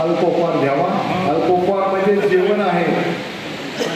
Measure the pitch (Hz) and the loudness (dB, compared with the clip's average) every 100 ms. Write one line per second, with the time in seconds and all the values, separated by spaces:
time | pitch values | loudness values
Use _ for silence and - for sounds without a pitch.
0 | 165 165 175 170 165 151 139 143 185 - | 0 2 2 2 0 0 0 0 0 -2
1 | - 180 185 160 165 180 180 196 190 190 | -2 -2 0 0 2 2 2 0 0 0
2 | 196 196 202 185 196 208 190 175 165 170 | 2 2 2 2 2 2 0 0 0 0
3 | 170 170 - - - - - - - | -2 -4 -8 -10 -10 -10 -10 -6 -4